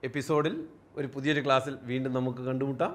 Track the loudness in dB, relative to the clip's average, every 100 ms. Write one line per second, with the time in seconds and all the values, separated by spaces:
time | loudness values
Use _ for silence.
0 | -4 -6 0 2 2 -2 -8 -14 -16 -8
1 | -6 -2 0 2 6 4 4 -8 -4 -2
2 | 0 0 0 -2 -4 0 0 0 -2